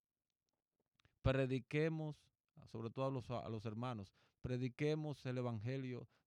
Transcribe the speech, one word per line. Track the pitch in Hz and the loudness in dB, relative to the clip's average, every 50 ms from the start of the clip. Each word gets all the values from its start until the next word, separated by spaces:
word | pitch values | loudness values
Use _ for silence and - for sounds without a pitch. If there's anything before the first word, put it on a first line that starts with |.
| _ _ _ _ _ _ _ _ _ _ _ _ _ _ _ _ _ _ _ _ - _ _ _ | _ _ _ _ _ _ _ _ _ _ _ _ _ _ _ _ _ _ _ _ -20 _ _ _
prediquemos, | - 131 131 135 135 127 131 127 123 - 147 151 156 165 160 156 156 151 143 - - _ _ _ _ _ _ - - | 2 4 4 4 4 4 2 0 0 0 2 2 2 2 2 0 -2 -4 -6 -8 -14 _ _ _ _ _ _ -20 -14
sobre | - - 117 113 113 | -10 -8 -6 -6 -4
todo | - 131 135 | -2 0 0
a | 135 | 0
los, | 139 127 - - | 0 -2 -2 -2
a | 123 113 60 90 | -4 -2 -2 -2
los | 113 110 101 | -4 -4 -4
hermanos, | 113 107 110 123 131 120 104 95 - - _ _ _ _ _ | -4 -2 -2 -2 -2 -2 -4 -6 -10 -14 _ _ _ _ _
prediquemos | - 127 127 123 127 127 120 - 147 147 156 156 151 151 135 - - | -4 -2 0 0 0 0 0 2 2 2 4 2 0 -2 -4 -4 -2
el | 131 123 127 | -2 0 0
Evangelio | 123 120 117 107 104 123 135 135 131 127 120 120 123 - _ _ _ | 2 0 0 0 -2 -2 -2 -2 -2 -4 -4 -6 -8 -12 _ _ _